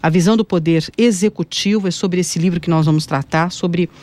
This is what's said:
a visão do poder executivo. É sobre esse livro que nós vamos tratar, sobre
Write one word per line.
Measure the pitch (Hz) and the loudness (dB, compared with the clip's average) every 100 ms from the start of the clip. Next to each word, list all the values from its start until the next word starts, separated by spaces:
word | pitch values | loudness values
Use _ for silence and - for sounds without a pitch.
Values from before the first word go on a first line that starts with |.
a | 165 | 0
visão | 180 175 226 | 2 2 2
do | |
poder | - 180 160 160 - - | 0 -2 0 0 -2 0
executivo. | 233 185 208 214 165 - 196 214 190 | 2 2 0 -2 -6 -4 -2 0 -2
É | |
sobre | - 190 180 | -2 -2 -2
esse | 170 170 | -2 0
livro | 180 170 | 0 0
que | - | 0
nós | 160 156 | 2 2
vamos | 156 - | 2 0
tratar, | 135 - 160 175 | -6 -2 -2 -2
sobre | - 180 175 170 - | -4 -4 -2 -4 -6